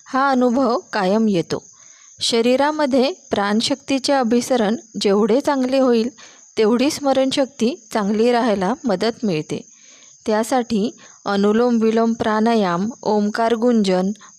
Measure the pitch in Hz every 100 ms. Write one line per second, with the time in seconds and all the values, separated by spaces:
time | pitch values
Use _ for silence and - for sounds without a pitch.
0 | - 262 277 254 247 240 247 262 - 214
1 | 185 214 220 180 151 - - - _ -
2 | - - - 233 240 254 285 311 294 262
3 | 262 370 - 208 202 214 - 269 - 269
4 | 277 277 233 240 240 247 202 226 - 202
5 | 208 202 214 247 302 277 254 269 262 233
6 | 233 - - - _ - 214 233 277 -
7 | 277 262 269 277 269 - 220 349 - 226
8 | 196 214 240 240 240 202 185 254 247 185
9 | 214 233 208 156 151 147 - _ - -
10 | - - - 214 226 262 240 220 226 339
11 | - - - 202 202 220 247 233 220 226
12 | 226 226 233 214 226 226 190 170 214 277
13 | - 214 208 214 226 233 247 226 196 185
14 | 190 214 -